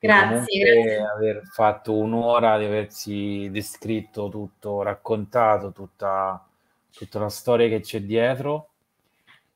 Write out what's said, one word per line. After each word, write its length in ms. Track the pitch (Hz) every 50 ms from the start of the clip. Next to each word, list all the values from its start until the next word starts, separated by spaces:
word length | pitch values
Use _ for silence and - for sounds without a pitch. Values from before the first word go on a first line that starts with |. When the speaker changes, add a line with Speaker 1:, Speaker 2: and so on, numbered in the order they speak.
Speaker 1:
di 60 | -
Speaker 2:
Grazie, 580 | 214 214 202 196 214 226 240 - 233 202 - 127
Speaker 1:
comunque 300 | 120 117 117 113 113 107
Speaker 2:
grazie. 100 | 107 107
Speaker 1:
aver 380 | 107 104 107 107 110 104 104 -
fatto 500 | - - - 110 107 107 - - - 110
un'ora, 600 | 107 107 110 113 117 117 117 120 120 117 113 110
di 80 | 107 104
averci 840 | 104 104 107 104 98 - - - 104 104 101 101 104 101 101 101 101
descritto 800 | 98 104 101 - - - - 104 113 110 104 - _ 110 104 101
tutto, 500 | 92 107 104 95 _ _ - 107 101 101
raccontato 920 | 98 101 101 - _ - 113 107 104 101 - 123 117 110 107 101 101 98
tutta, 720 | 90 - 98 92 _ _ 104 98 95 95 95 95 92 92 _ _ _ _ _ _ _ _ _ _
tutta 280 | _ - 107 - - 107
la 100 | 104 107
storia 400 | - - - - 120 117 117 117
che 120 | 110 107
c'è 200 | 87 - - 110
dietro. 680 | 101 98 110 113 113 123 131 123 131 143 147 156 151 _ _ _ _ _ _ _ _ _ _ _ _ _ - _ _ _ _